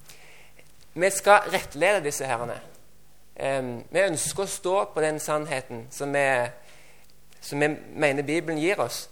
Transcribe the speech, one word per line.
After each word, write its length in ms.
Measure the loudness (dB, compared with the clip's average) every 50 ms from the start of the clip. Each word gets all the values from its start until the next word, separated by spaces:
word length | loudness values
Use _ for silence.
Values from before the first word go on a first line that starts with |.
| -18 -18 -18 -18 -18 -18 -18 -18 -18 -18 -18 -18 -18 -18 -18 -18 -16 -10 -2
vi 160 | 2 2 4
skal 400 | 4 4 8 10 10 10 8 4
rettlede 540 | -2 -2 -2 -2 0 4 4 6 6 4 2
disse 240 | 0 -2 -2 -2 -2
herrene. 300 | -2 -2 -2 -4 -6 -8 -10 -14 -16 -18 -18 -18 -18 -18 -20 -20 -20 -20 -20 -18 -10
Em, 460 | -4 -2 -2 0 0 -2 -4 -6 -8 -8 -2
vi 160 | 2 2 2
ønsker 400 | 2 2 0 -2 -2 -2 -2 -4
å 0 |
stå 380 | -4 -4 -4 0 2 2 2 2 0 0
på 80 | 2
den 160 | 2 2 0 -2
sannheten 720 | -2 0 0 0 0 -2 -4 -4 -4 -6 -10 -10 -10 -10
som 240 | -8 -6 -4 0 2
vi, 140 | 4 4 4 4 4 2 0 -4 -10 -18 -18 -18 -18 -18 -18 -18 -18 -18 -18 -18 -18 -18 -18 -18 -16
som 180 | -10 -4 0 2
vi 160 | 2 2 2 -2 -8 -10 -4 2
mener 240 | 2 2 2 2
Bibelen 400 | 0 0 0 0 0 0 -2 0
gir 160 | 2 0 2 2
oss. 280 | 0 -2 -2 -8 -10 -12